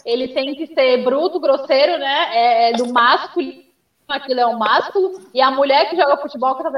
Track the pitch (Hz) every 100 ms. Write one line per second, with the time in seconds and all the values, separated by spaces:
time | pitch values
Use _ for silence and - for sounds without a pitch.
0 | - 240 254 294 269 294 320 - 262 254
1 | 247 277 359 349 285 269 269 269 302 330
2 | 269 285 339 233 240 226 233 233 240 247
3 | 240 339 - 359 262 - _ _ _ _
4 | - 277 269 254 240 226 214 254 - 403
5 | 370 190 - 247 262 262 277 277 320 339
6 | 285 285 294 240 254 262 320